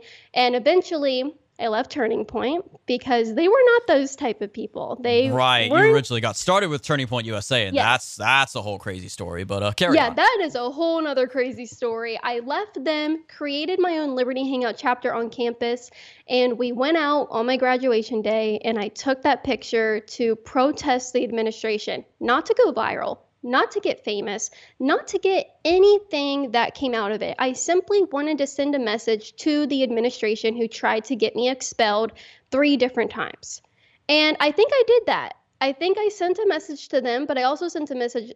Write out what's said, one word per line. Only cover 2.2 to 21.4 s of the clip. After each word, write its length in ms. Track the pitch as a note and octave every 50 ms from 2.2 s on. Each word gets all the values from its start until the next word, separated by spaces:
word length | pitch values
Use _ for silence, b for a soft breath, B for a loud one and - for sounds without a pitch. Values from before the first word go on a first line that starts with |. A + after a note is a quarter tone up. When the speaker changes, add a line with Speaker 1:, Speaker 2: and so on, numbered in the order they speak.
| G#3+
Speaker 1:
Point 400 | - - A3 G#3+ B3 D#4 F4 F#4 - - - _
because 480 | - B3 A#3+ - C4+ B3+ A#3+ A3+ A3+ A3
they 120 | B3 E4+
were 140 | F#4 G#4+ C5+ B4+
not 140 | A#4+ A#4 A#4+ A#4+
those 300 | - D#4+ C#4 C4+ C4+ -
type 260 | - C#4+ A#3+ G#3 -
of 100 | G#3+ G3+
people. 460 | - - - - - - C3+ - A#3 A#3 B3
They 260 | A#3+ A#3+ A#3 C4 C4+
Speaker 2:
Right. 360 | B3+ B3+ B2+ B2+ B2+ A#2+ A2+
You 60 | -
Speaker 1:
weren't 220 | C#4+ E4+ G#4 A4 -
Speaker 2:
originally 260 | C#3+ B2+ - B2 A#2
got 140 | A2 A2+ G2+
started 340 | - - F3 F#3 G3 G3+ E3+
with 100 | D3 C#3
Turning 240 | - - D3+ C#3 C3
Point 220 | G#2+ B2+ A#2+ A2+
U 80 | A#2 A2
S 160 | G2+ G2+ -
A, 160 | C3+ B2 G#2+
and 80 | F#2+ -
Speaker 1:
Yes. 100 | - -
Speaker 2:
that's, 300 | A2+ A#2+ - - - -
that's 400 | - G#2 A2+ C3 C#3 C3+ - -
a 80 | B2 G2+
whole 160 | G#2 G2+ F#2+
crazy 280 | - G#2+ F#2+ F#2 F#2 G#2
story, 340 | - - G2 E2+ E2+ F2 F#2+
but, 180 | G2 G2+ G2
uh, 100 | G2+ G#2 G#2
carry 220 | - F#3 F3 C#4+
Speaker 1:
Yeah, 120 | D#4+ C4+
Speaker 2:
on. 80 | A#3 B3
Speaker 1:
that 220 | D4 F4 A4 B4 G4+
is 140 | F4+ D4+ -
a 160 | B3 A#3+ B3
whole 280 | C#4 C#4+ E4 E4 E4 E4
nother 280 | D#4 D4+ C#4 C4 B3+
crazy 400 | B3+ C4+ C4+ B3 C4 A#3 G#3+ B3
story. 520 | A3 - - B3+ A#3 A3+ A3+ A#3 A#3 A3+ - -
I 160 | A#3+ A#3+ A#3+
left 440 | A#3 B3+ C#4+ E4+ G#4 G#4 - D#4+ C4
them, 400 | D#4+ D4+ D4+ D4+ D4+ D#4+ D#4+ D#4+
created 520 | _ - - D4+ C#4+ C#4 C#4+ D#4 D4+ F#4+ F#4
my 200 | F4+ F4+ E4 D#4
own 160 | D4+ C#4+ C4
Liberty 340 | B3+ B3 B3 C4 C4 C4+ C4
Hangout 260 | C4+ B3+ B3 A3+ G#3
chapter 380 | - - C4 B3 B3 - B3 -
on 160 | A#3 A#3 A3+
campus, 640 | - - A#3+ A#3 A#3 A#3 A#3+ A#3 A#3+ B3 - B B B B B B B B
and 300 | - B3 B3+ B3 B3 A#3
we 140 | G#3+ B3 B3
went 260 | A#3+ A3+ B3+ D4 E4
out 300 | F4 D4 C#4+ D4 D4 C4 -
on 160 | - A3+ A3+
my 120 | B3 C4
graduation 640 | B3+ B3+ B3+ B3+ B3+ B3+ C4 A#3 A3 G#3+ - B3 A3 G3+
day, 340 | G#3 A3 A3 A3 G#3+ G#3+ G#3 -
and 160 | A3 A#3 A3
I 80 | G3+
took 340 | G#3+ - - - C#4 B3+ C4
that 220 | - D4+ C4 B3 -
picture 560 | C#4 B3 G#3+ - - - A3+ A3 A3 G#3+ G#3
to 360 | G#3+ - - - B3 A3+ A3
protest 760 | A3 - - - C4+ B3+ D4 D4 - - D4 B3+ B3+ B3+ - -
the 100 | B3 B3
administration, 800 | G#3+ A#3 A3+